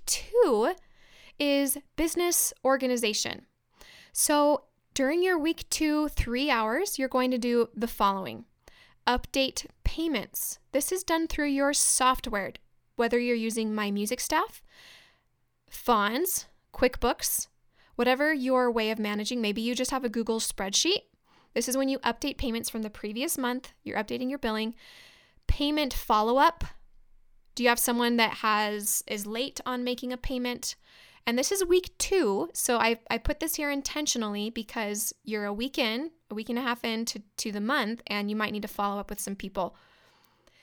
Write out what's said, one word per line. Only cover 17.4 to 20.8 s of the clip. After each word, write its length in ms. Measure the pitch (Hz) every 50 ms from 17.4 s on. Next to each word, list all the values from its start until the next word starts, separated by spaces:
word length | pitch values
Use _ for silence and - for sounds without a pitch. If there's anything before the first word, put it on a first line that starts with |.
| - - _ _ _ _ _ _ _ _ _
whatever 380 | - 240 247 262 254 294 302 311
your 380 | 277 247 262 262 254 247 240
way 200 | 233 233 220 214
of 80 | 220 220
managing. 420 | 214 208 208 208 214 208 247 240
Maybe 200 | 226 208 208 226
you 120 | 220 240 247
just 180 | 233 254 -
have 140 | 294 262 269
a 40 | 240
Google 300 | 214 233 226 226 226 226
spreadsheet. 640 | - - - - 202 196 202 -